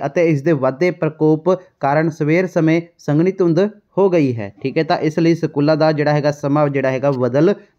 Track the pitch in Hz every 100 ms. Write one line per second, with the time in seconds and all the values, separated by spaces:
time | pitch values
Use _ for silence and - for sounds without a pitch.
0 | 147 185 165 147 143 151 127 135 180 175
1 | 156 156 156 156 170 185 - _ 139 147
2 | 165 156 147 165 185 180 160 165 170 _
3 | - 147 180 190 175 165 208 214 _ -
4 | 196 175 139 117 101 - - 156 156 175
5 | 156 151 165 165 160 143 147 156 156 151
6 | 147 147 143 147 143 147 147 139 131 131
7 | 139 131 123 131 170 208 -